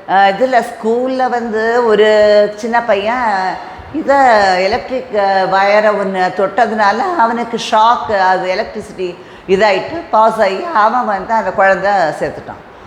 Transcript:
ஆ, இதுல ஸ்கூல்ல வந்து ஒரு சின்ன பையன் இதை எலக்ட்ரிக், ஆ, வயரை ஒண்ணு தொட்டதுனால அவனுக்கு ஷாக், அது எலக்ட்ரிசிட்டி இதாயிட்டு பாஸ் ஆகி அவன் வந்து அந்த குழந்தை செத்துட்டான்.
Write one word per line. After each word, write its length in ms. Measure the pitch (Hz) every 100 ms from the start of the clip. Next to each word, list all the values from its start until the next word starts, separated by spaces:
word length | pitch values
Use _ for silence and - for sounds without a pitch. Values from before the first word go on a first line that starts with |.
| -
ஆ, 160 | 190 196
இதுல 380 | 185 254 247
ஸ்கூல்ல 640 | 226 - 220 240 254 262 254
வந்து 580 | 240 233 214 226 240 233
ஒரு 680 | 208 214 214 208 208 208 208
சின்ன 260 | 233 233
பையன் 340 | 233 202 208 233 226 190 185 170 - - -
இதை 220 | 294 269 277 254 220 196 180
எலக்ட்ரிக், 540 | 190 240 - 254 - 214
ஆ, 240 | 196 190
வயரை 520 | 185 190 202 208 214
ஒண்ணு 380 | 202 196 190 185 185
தொட்டதுனால 640 | 190 - 226 220 202 214 370 339
அவனுக்கு 400 | 233 233 233 233 -
ஷாக், 420 | 220 226 233 -
அது 420 | 202 185 185 180
எலக்ட்ரிசிட்டி 640 | 185 - 214 - 170 180 170 - - -
இதாயிட்டு 520 | 190 214 190 - 330 -
பாஸ் 300 | 220 220 220
ஆகி 240 | 196 190 175
அவன் 300 | 262 214 247
வந்து 300 | 220 196 185
அந்த 180 | 226 190
குழந்தை 380 | 190 190 190 190
செத்துட்டான். 760 | 202 156 151 156 - - 101 - -